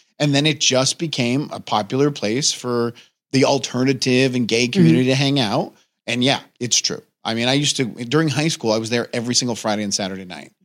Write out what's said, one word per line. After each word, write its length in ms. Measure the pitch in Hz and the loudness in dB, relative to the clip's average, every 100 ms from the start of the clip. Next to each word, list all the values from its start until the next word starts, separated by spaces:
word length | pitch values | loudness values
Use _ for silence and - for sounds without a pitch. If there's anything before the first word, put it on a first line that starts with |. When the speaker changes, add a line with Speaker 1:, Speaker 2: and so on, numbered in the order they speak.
| _ - | _ -2
Speaker 1:
and 160 | 147 | 0
then 120 | 139 156 | 2 2
it 140 | 147 | 0
just 380 | - 127 131 - | 2 2 0 -2
became 500 | 165 139 120 135 - | -4 -2 0 0 -2
a 80 | - | -8
popular 500 | - 107 101 131 147 | -2 -2 0 0 0
place 420 | 143 104 123 151 | 0 -2 -2 -2
for 400 | - 123 120 117 - - _ _ | -4 -2 -2 -2 -4 -18 _ _
the 120 | 135 | 2
alternative 880 | 135 135 - 127 131 131 131 127 131 | 4 2 -2 0 0 0 2 2 2
and 140 | 123 110 | 0 0
gay 160 | 117 | 0
Speaker 2:
Mm-hmm. 80 | 123 | 2
Speaker 1:
community 340 | 185 165 160 127 | 4 6 6 4
to 80 | |
hang 240 | 135 139 139 | 2 2 2
out. 340 | 107 135 - - _ _ - | 0 0 -4 -10 _ _ -6
And 180 | 120 | 0
yeah, 160 | 131 127 - - | 0 0 -4 -8
it's 200 | 120 - | -2 -2
true. 240 | - - - _ | -2 -6 -12 _
I 100 | 110 | -6
mean, 140 | 113 123 | -2 0
I 40 | |
used 240 | 139 139 - | 0 0 -2
to, 80 | |
during 440 | 117 104 120 151 160 | -4 -6 -2 0 0
high 200 | 135 156 | 0 -2
school, 240 | - 113 | -2 0
I 60 | 110 | 0
was 100 | 110 | 0
there 180 | 120 110 | -2 -2
every 220 | 120 120 | -4 -2
single 200 | 120 123 | -2 -2
Friday 280 | 110 110 104 | -2 -2 -2
and 100 | 104 | -2
Saturday 320 | 101 95 95 | -4 -4 -8
night. 280 | 92 76 - _ | -12 -16 -16 _